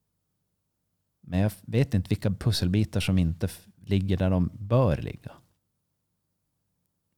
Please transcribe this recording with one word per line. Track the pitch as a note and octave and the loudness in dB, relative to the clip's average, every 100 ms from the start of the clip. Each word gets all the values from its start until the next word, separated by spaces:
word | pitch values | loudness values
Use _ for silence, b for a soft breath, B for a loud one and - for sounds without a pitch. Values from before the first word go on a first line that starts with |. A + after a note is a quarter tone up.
| _ _ _ _ _ _ _ _ _ _ _ _ | _ _ _ _ _ _ _ _ _ _ _ _
Men | - F2+ | -4 0
jag | G#2 - | 0 -2
vet | - A2+ C#3 | -4 -2 0
inte | G2 F2+ | 0 0
vilka | G#2+ A2 | -2 -2
pusselbitar | F#2+ - G#2 F2+ G2 A2 G2+ | -2 -2 0 2 2 0 -2
som | - F#2 | 0 2
inte | E2+ E2+ - | 2 0 -6
f-, | - - _ | -8 -20 _
ligger | - G2 G2 F2+ | -2 0 0 0
där | F#2 | 2
de | F#2 F2 | 2 0
bör | - G2+ A#2 B2 C#2 | -4 -2 2 2 0
ligga. | - - - - _ _ _ _ _ _ _ _ _ _ _ _ _ _ _ _ _ | -4 -12 -16 -20 _ _ _ _ _ _ _ _ _ _ _ _ _ _ _ _ _